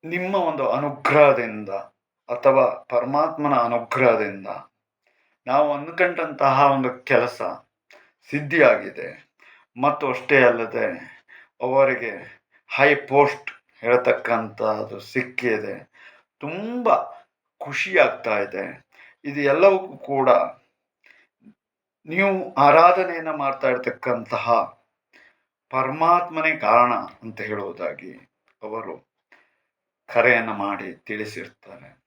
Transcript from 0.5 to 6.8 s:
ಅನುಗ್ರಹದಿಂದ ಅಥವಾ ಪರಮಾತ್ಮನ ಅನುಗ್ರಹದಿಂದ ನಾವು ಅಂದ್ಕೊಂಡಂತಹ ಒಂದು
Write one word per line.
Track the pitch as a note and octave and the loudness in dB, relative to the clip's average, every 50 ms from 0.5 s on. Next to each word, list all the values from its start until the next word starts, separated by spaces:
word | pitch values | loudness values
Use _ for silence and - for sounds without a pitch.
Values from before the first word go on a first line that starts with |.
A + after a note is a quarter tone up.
| D3+ C#3+ C3+ A2 | -4 -2 -2 -2
ಅನುಗ್ರಹದಿಂದ | A#2+ C3+ D3 D3 C3 - - - C#3+ D3+ D3 C#3+ C#3 B2+ A#2 A2+ G#2+ G#2+ G#2 F#2+ G2 G2 - - _ _ _ _ _ _ _ - | -2 -2 -4 -6 -8 -6 -4 2 6 8 8 8 6 4 0 -6 -8 -10 -10 -8 -8 -10 -10 -12 _ _ _ _ _ _ _ -10
ಅಥವಾ | A#2+ - - C#3 C3+ C3+ B2+ A#2 G#2+ - - _ | -10 2 2 4 4 4 2 2 0 -6 -10 _
ಪರಮಾತ್ಮನ | B2+ A#2+ A#2+ B2+ C#3 D3 D#3 D#3+ - - D3 C#3+ C#3+ | -2 -2 -2 -2 -2 -2 -2 -2 -4 -4 -2 0 0
ಅನುಗ್ರಹದಿಂದ | B2 A#2 A#2+ A#2+ A#2+ A#2 - - C3+ C3 A#2+ A2+ A2 G#2+ G2 G2 G2 F#2+ G2+ G2 - - _ _ _ _ _ _ _ _ _ _ _ _ _ _ _ _ | 0 0 0 -2 -4 -6 -6 -2 2 4 4 4 2 0 -6 -8 -12 -12 -14 -14 -14 -16 _ _ _ _ _ _ _ _ _ _ _ _ _ _ _ _
ನಾವು | B2 C3 C#3+ D3+ D3 C#3+ | -2 0 0 2 0 -2
ಅಂದ್ಕೊಂಡಂತಹ | C#3+ C#3+ D#3+ - - F3+ F3+ E3+ E3 D#3+ - - - C#3 C3+ C3 C3+ C#3+ C#3 | -6 -8 -10 -2 -2 -2 0 0 -4 -6 -8 -4 0 2 2 4 4 4 4
ಒಂದು | C#3 C3+ | 4 2